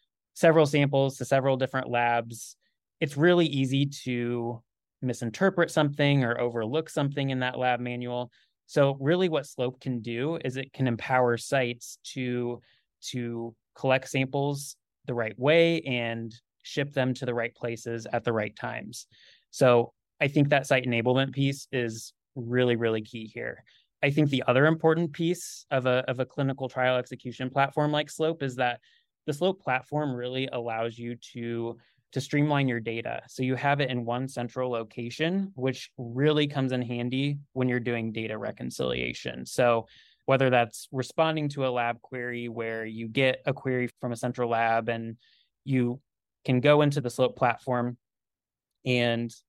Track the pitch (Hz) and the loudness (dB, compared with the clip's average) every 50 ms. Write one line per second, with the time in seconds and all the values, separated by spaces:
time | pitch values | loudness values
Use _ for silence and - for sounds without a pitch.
0 | _ _ _ _ _ _ - - - 165 151 165 156 143 147 147 143 143 139 135 | _ _ _ _ _ _ -2 4 6 6 8 8 6 6 4 4 4 4 4 2
1 | 139 135 127 - 123 - 139 135 127 139 135 127 131 123 - 131 127 123 120 120 | 2 2 0 -2 -2 2 2 2 4 4 2 2 0 -2 -2 -2 -2 0 0 2
2 | 120 117 117 120 117 117 120 117 - - - _ _ _ _ _ _ _ _ - | 2 2 2 0 -2 -4 -10 -14 -16 -18 -20 _ _ _ _ _ _ _ _ -4
3 | 165 143 143 139 156 180 175 175 170 147 135 135 135 127 135 139 143 143 139 - | -4 -2 0 4 6 6 6 6 4 2 2 0 0 2 2 2 0 0 -2 -6
4 | - 131 123 120 120 120 120 120 117 117 120 120 _ _ _ _ _ _ _ - | -6 -4 -2 -2 -2 -2 -2 -4 -4 -6 -6 -10 _ _ _ _ _ _ _ -6
5 | - 127 117 - 120 117 110 - 190 190 190 180 170 - - 165 147 143 143 147 | -4 -4 -4 -4 -4 -6 -2 2 2 2 4 2 2 2 2 2 2 2 2 2
6 | 147 143 143 139 127 117 117 120 120 120 117 117 110 110 135 160 160 - - 156 | 4 4 4 4 4 2 0 0 0 -2 -2 -2 -2 -2 -2 -4 -4 -4 -4 -2
7 | 143 139 143 143 139 135 131 127 127 127 127 127 127 127 123 120 123 123 123 120 | -2 -2 -2 -2 -2 -2 -2 -2 -2 -4 -2 0 0 0 0 0 -2 -6 -6 -6
8 | 123 123 123 123 123 120 _ _ _ _ _ _ _ - - 151 139 139 139 139 | -6 -6 -4 -6 -6 -8 _ _ _ _ _ _ _ -2 2 4 4 4 2 0
9 | 135 143 175 180 190 175 156 143 123 - - - 127 127 127 - - 135 123 117 | 2 2 2 4 2 2 0 -2 -4 -4 -4 -4 -4 -4 -4 -6 -6 -4 -4 -4
10 | 107 120 117 117 131 156 170 - - 131 123 135 131 - - - 131 127 117 110 | -4 -6 -4 -4 -2 -2 -4 -4 -4 -6 -6 -6 -8 -8 -4 0 0 0 0 0
11 | - - 131 127 127 120 120 113 - - - 135 127 120 120 117 - - - - | 0 2 4 4 4 4 2 0 -2 -2 0 0 0 0 -4 -8 -12 -20 -20 -18
12 | - - - 135 127 123 123 123 120 120 120 110 - _ _ _ _ _ _ _ | -16 -12 -8 -6 -4 -2 -2 -2 -4 -4 -6 -8 -12 _ _ _ _ _ _ _
13 | - - - 123 120 120 117 113 117 117 113 _ _ _ _ - - 135 131 131 | -12 -10 -8 -6 -6 -6 -6 -6 -8 -10 -12 _ _ _ _ -2 2 2 2 2
14 | 135 - - 135 135 131 135 139 139 143 143 143 143 - - _ _ _ _ _ | 2 0 0 0 0 0 0 -2 -2 -2 -2 -4 -8 -12 -16 _ _ _ _ _
15 | _ - 123 117 113 110 107 120 123 147 160 170 165 170 165 156 - 135 127 120 | _ -6 -4 -4 -4 -4 -4 0 2 4 6 6 6 4 2 0 -2 -2 -2 -2
16 | 117 117 117 117 113 113 117 - _ _ _ _ - - - 147 143 143 139 139 | -2 -2 -4 -6 -8 -10 -12 -16 _ _ _ _ -16 -8 -4 -4 -4 -2 0 0
17 | 127 131 123 - 131 123 120 120 113 117 - - - 120 117 113 - 120 117 117 | 0 0 0 -2 -4 -4 -4 -2 -4 -6 -6 -8 -8 -8 -8 -6 -8 -8 -8 -8
18 | 110 - - 117 - 120 113 110 107 107 - - - 117 117 113 - - 120 - | -6 -4 -4 -2 -2 0 0 0 -2 -4 -6 -8 -10 -8 -8 -8 -10 -12 -14 -16
19 | - _ _ _ _ - - _ _ _ - - 135 127 120 120 120 - _ _ | -18 _ _ _ _ -20 -20 _ _ _ 0 4 6 6 8 6 4 2 _ _
20 | _ _ _ - 147 139 143 156 143 143 147 139 139 - 143 131 127 127 120 117 | _ _ _ -2 -2 2 4 4 4 4 4 2 2 2 2 2 2 0 0 2
21 | 113 123 127 131 135 123 104 135 139 139 139 139 - - - 127 120 117 113 113 | 2 4 4 4 2 0 0 0 0 0 0 -4 -8 -6 -2 -2 -2 -2 -4 -8
22 | - - - _ _ _ - 135 117 117 123 123 127 123 120 113 117 113 110 110 | -12 -16 -20 _ _ _ -14 -10 -6 -2 2 2 4 4 2 2 2 0 0 -2
23 | 107 - - 113 110 107 - 117 117 120 123 - - _ _ _ _ _ _ - | -4 -8 -12 -14 -12 -12 -12 -10 -10 -10 -10 -12 -16 _ _ _ _ _ _ -2
24 | - 143 143 156 151 147 139 127 - - 123 131 143 156 160 160 165 160 160 165 | 0 2 4 4 4 4 2 2 2 4 6 6 6 6 4 4 4 4 4 4
25 | 175 156 147 - 170 165 180 - - - - - - - 143 131 123 127 123 127 | 2 -2 -2 -2 0 0 -2 -2 -6 -14 -14 -14 -8 -2 -2 0 2 2 2 2
26 | 127 - 123 123 127 127 - - 139 135 131 - 131 123 - 131 127 127 127 123 | 0 -2 -2 -4 -4 -4 -2 -2 -2 -2 -2 -4 -6 -6 -2 0 2 2 2 0
27 | 127 - 127 - - 127 117 - 131 127 - 139 139 139 - 156 147 151 151 147 | -2 -4 -10 -12 -12 -12 -8 -8 -8 -4 0 0 0 2 2 0 0 2 2 0
28 | 151 147 - - 160 160 156 156 143 131 120 127 127 123 120 - _ _ _ _ | -2 -2 -4 -2 -2 -2 -2 -2 -4 -4 -2 0 -2 -2 -2 -4 _ _ _ _
29 | _ _ _ _ - - 143 143 170 196 190 190 - 135 127 131 - - 147 151 | _ _ _ _ -6 -6 -4 0 0 0 -2 -2 -2 -2 -2 -2 -2 -4 -4 -2
30 | 151 143 127 120 120 123 127 131 135 - - 123 117 120 113 113 113 117 113 117 | -2 -2 -4 -4 -6 -6 -4 -4 -4 -4 -4 -6 -4 -4 -4 -2 -4 -4 -6 -8
31 | 120 120 120 117 - - - 120 117 117 117 117 117 117 117 120 _ _ _ _ | -8 -8 -8 -10 -12 -14 -12 -8 -6 -6 -4 -4 -6 -6 -8 -10 _ _ _ _
32 | _ _ - 139 131 - - 147 147 151 143 139 139 131 120 117 107 113 113 117 | _ _ -6 -6 -4 0 0 2 2 2 2 2 2 0 0 -2 -4 -6 -6 -6
33 | 110 113 117 - - - - - 131 127 131 123 143 143 143 143 143 127 127 120 | -6 -6 -8 -10 -12 -12 -8 -4 -2 -2 -2 0 2 0 2 2 0 -2 -2 -4
34 | 117 117 120 123 135 131 135 127 120 120 - 127 127 127 120 113 117 110 - 123 | -4 -4 -4 -4 -4 -6 -6 -8 -8 -6 -6 -4 -4 -2 -4 -4 -6 -8 -8 -10
35 | 117 120 120 - 156 170 185 196 196 190 - 127 127 131 127 - - - _ - | -10 -8 -4 -2 -2 0 0 -2 -4 -4 -6 -4 -2 -2 -2 -4 -10 -16 _ -12
36 | 123 117 117 127 143 151 151 151 147 143 139 139 135 127 127 127 123 117 123 120 | -10 -6 -2 2 2 4 4 4 2 0 0 -2 -2 0 0 -2 -2 -2 -4 -4
37 | 120 123 127 131 139 143 147 143 - _ - 131 127 123 123 123 113 123 120 113 | -4 -2 -2 -2 -2 -2 -2 -4 -8 _ -4 -2 0 0 0 0 -2 -2 -2 -2
38 | 113 113 107 113 110 110 110 107 107 107 107 - 123 127 - - 131 127 123 127 | -4 -4 -4 -6 -6 -6 -6 -6 -6 -8 -8 -8 -10 -8 -6 -4 -4 -2 -2 -2
39 | 123 123 120 - - 123 123 127 127 - - - 127 120 117 113 113 - _ - | -4 -6 -6 -8 -8 -10 -10 -10 -12 -6 -2 2 2 4 4 2 0 -6 _ -20
40 | - _ _ _ _ - 135 127 135 127 127 123 117 110 - - - - 143 131 | -20 _ _ _ _ 2 2 4 4 4 4 4 2 2 -2 -14 -14 -10 -6 -6
41 | 127 - - - 160 160 156 156 151 143 143 139 131 131 123 123 120 117 117 120 | -6 -4 0 0 0 2 0 -2 -2 -4 -4 -2 -2 -2 -2 -2 -2 -2 -4 -6
42 | _ - 135 127 123 123 120 120 120 117 113 117 113 113 113 110 110 110 110 113 | _ -12 -8 -8 -6 -6 -6 -6 -8 -8 -6 -6 -6 -6 -6 -6 -6 -8 -8 -8
43 | 117 110 110 139 135 131 127 - - 147 135 - - 131 127 123 123 117 - _ | -8 -4 0 2 2 2 2 0 -2 -4 -4 -2 -2 -2 0 0 -2 -4 -6 _
44 | - 123 117 - - 123 120 - 123 117 117 113 117 113 113 117 113 117 117 113 | -8 -8 -6 -4 -4 -4 -2 -2 -2 0 2 2 2 2 2 0 0 -2 -4 -4
45 | 113 113 113 - _ _ _ _ _ _ _ _ - 139 135 127 120 120 127 139 | -4 -8 -10 -12 _ _ _ _ _ _ _ _ -4 0 2 2 2 2 -2 -4
46 | _ _ _ _ _ _ _ _ - - 127 123 120 147 147 147 147 147 143 143 | _ _ _ _ _ _ _ _ 0 2 2 4 6 6 6 6 6 4 2 0
47 | 123 120 - - 127 120 123 - 135 120 117 - - 131 123 123 120 123 123 - | -2 -2 0 0 0 0 2 2 0 0 0 0 -2 -4 -2 -2 -2 -4 -6 -10
48 | _ _ _ _ _ _ _ _ _ _ _ _ _ _ _ _ - 131 123 123 | _ _ _ _ _ _ _ _ _ _ _ _ _ _ _ _ -2 0 2 2
49 | 120 120 117 117 117 113 - - _ | 2 2 0 0 -2 -6 -8 -14 _